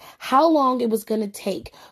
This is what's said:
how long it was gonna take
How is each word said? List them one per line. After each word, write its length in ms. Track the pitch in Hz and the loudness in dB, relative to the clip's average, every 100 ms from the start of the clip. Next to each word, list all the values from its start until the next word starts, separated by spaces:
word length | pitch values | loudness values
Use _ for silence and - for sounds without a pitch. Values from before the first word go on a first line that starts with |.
| - - | -20 -14
how 300 | - 262 330 | 0 4 4
long 340 | 311 262 254 | 4 2 0
it 80 | 233 | -2
was 140 | 214 | -2
gonna 240 | - 220 208 | -4 -4 -6
take 460 | - 202 190 - - - | -8 -8 -8 -10 -20 -20